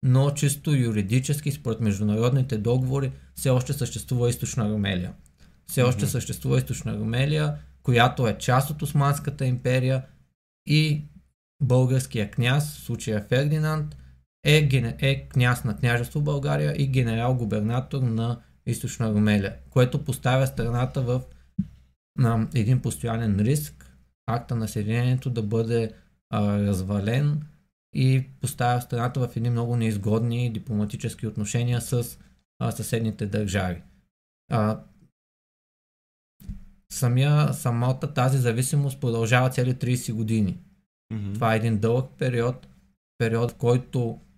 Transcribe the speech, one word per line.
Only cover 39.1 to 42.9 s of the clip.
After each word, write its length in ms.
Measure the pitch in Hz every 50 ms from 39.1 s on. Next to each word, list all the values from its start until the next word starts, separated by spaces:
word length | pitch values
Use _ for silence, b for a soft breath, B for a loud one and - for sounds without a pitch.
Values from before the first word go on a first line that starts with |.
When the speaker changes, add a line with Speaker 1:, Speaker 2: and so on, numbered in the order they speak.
| 117 117 113 110 123 123 127 131
Speaker 1:
цели 240 | 131 - 127 127 127
тридесет 420 | 127 - 120 123 120 - - 117
години. 420 | 110 113 107 113 110 107 92 87 - - - _ _ _ _ _ _ _ _ 110
Speaker 2:
Мгм. 200 | 110 104 98 98
Speaker 1:
Това 200 | 107 123 113 110
е 40 | 110
един 220 | 113 117 113 104
дълъг 320 | 101 113 117 127 127 - - -
период, 500 | - 127 120 117 117 123 127 123 - - - _ _ _